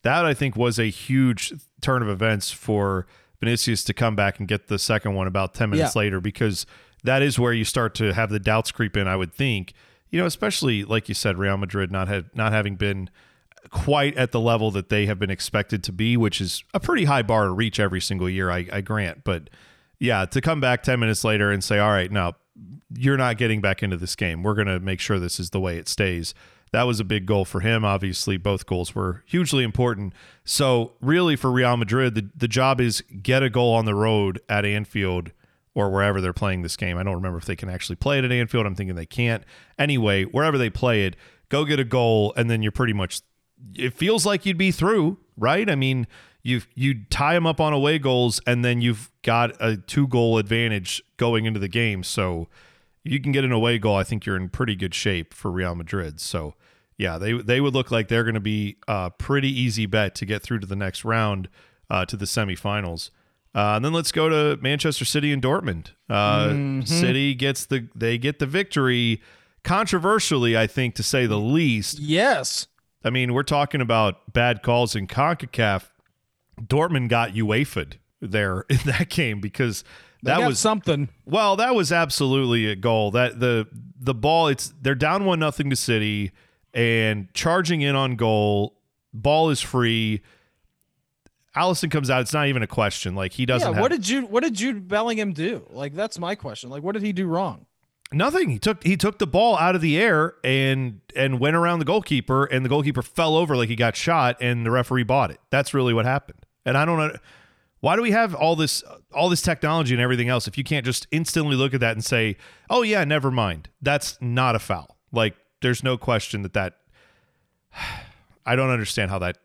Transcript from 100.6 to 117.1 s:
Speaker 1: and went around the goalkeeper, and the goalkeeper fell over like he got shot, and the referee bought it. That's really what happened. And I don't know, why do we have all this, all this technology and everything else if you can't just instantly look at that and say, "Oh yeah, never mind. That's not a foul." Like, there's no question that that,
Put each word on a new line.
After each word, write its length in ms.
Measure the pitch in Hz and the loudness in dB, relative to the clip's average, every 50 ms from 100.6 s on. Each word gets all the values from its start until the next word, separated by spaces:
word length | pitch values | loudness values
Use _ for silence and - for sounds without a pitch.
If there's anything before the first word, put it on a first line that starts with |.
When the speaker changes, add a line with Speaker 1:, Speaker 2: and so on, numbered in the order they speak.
| 135 135 135 135 131 123 104 95 _ - - | 2 2 0 0 -2 -6 -8 -12 _ -10 -2
Speaker 1:
and 240 | 135 135 135 131 120 | -2 0 0 2 2
went 160 | 131 151 160 | 2 2 2
around 240 | 170 170 170 175 170 | 2 2 2 2 0
the 40 | 156 | 0
goalkeeper, 600 | 143 185 214 - - - 127 - - 131 135 139 | 2 0 0 0 0 0 0 2 2 2 2 2
and 200 | 135 135 127 131 | 2 0 0 0
the 40 | 123 | 2
goalkeeper 340 | 143 147 139 147 135 127 | 0 2 0 0 -2 -2
fell 320 | 120 - - - 165 160 156 | -6 -4 -2 0 2 2 4
over 200 | 160 175 151 143 | 2 2 2 2
like 120 | 123 117 107 | 0 0 0
he 60 | 120 | 0
got 220 | 113 120 113 - | 0 0 0 0
shot, 400 | - - 165 170 160 131 123 120 - | 0 -2 0 2 2 2 2 0 0
and 240 | 127 123 123 120 117 | -2 -2 -2 0 0
the 60 | 113 | 0
referee 320 | 120 127 120 - 127 127 | 0 0 0 0 0 0
bought 300 | 120 104 127 139 120 85 | 0 2 2 0 0 0
it. 80 | - - _ _ | -4 -14 _ _
That's 240 | - 139 139 - - | 0 0 0 0 0
really 180 | 139 127 123 | 0 2 2
what 120 | 113 113 110 | 2 2 2
happened. 420 | 123 131 139 _ - - _ - _ _ _ _ | 0 0 -2 _ -8 -20 _ -20 _ _ _ _
And 140 | 123 127 139 | 0 0 2
I 60 | 151 | 2
don't 140 | 165 170 160 | 2 0 0
know, 180 | 151 151 - - _ - - - - _ _ _ _ _ _ _ | 0 -2 -4 -10 _ -20 -20 -20 -20 _ _ _ _ _ _ _
why 160 | - 139 180 | 0 2 2
do 60 | 220 | 2
we 100 | 240 226 | 2 2
have 200 | 202 226 233 208 | 2 2 2 0
all 220 | 170 135 151 165 170 | 0 0 2 2 2
this, 300 | 156 160 139 - - - - - - _ _ | 2 0 -2 -2 -4 -8 -10 -20 -20 _ _
all 160 | - 139 165 180 | -2 0 2 2
this 140 | 175 - | 2 2
technology 500 | - 180 160 - - 151 156 165 151 120 | 2 -2 -2 0 0 0 0 0 2 2
and 80 | 127 120 | 2 2
everything 280 | 123 127 127 120 120 120 | 2 2 2 0 2 0
else 180 | 127 120 - | 0 0 -2
if 100 | 107 - | -4 -6
you 60 | - | -8
can't 220 | 131 - 156 143 117 | -4 -2 -2 -2 -2
just 220 | 127 120 - - _ | -2 -4 -4 -6 _
instantly 460 | - 156 165 - - 165 151 147 139 | -4 -2 -2 0 -2 -2 0 0 2
look 180 | 127 135 139 131 | 2 2 0 0
at 60 | 127 | 0
that 120 | 120 113 | 0 0
and 120 | 113 110 113 | 0 -2 -2
say, 320 | - 127 117 113 107 95 - - - - _ _ - | 0 0 0 0 0 -2 -6 -12 -20 -20 _ _ 0
"Oh 140 | - 247 | 0 2
yeah, 200 | 233 214 214 196 | 2 2 2 0
never 300 | 165 143 156 151 131 135 | 2 2 0 0 0 0
mind. 380 | 131 123 110 95 85 76 - - _ _ | 0 0 0 0 -2 -6 -12 -18 _ _
That's 360 | 135 139 143 143 - - - _ | -2 0 0 0 -2 -6 -8 _
not 340 | 127 120 120 127 127 127 113 | -4 -2 0 2 2 2 2
a 60 | 110 | 0
foul." 360 | - - 95 85 73 _ _ _ _ _ | -2 -4 -6 -6 -6 _ _ _ _ _
Like, 240 | - 117 110 107 - _ _ _ _ _ | 0 0 0 0 0 _ _ _ _ _
there's 200 | - 123 120 - | 0 0 0 0
no 160 | - 131 127 117 | 0 -2 -2 -2
question 440 | - - 120 107 - - - 101 | 0 0 0 0 -2 -4 -8 -8
that 120 | 98 92 - | -8 -4 -4
that, 240 | 104 95 90 _ _ _ _ _ _ _ _ | -4 -4 -4 _ _ _ _ _ _ _ _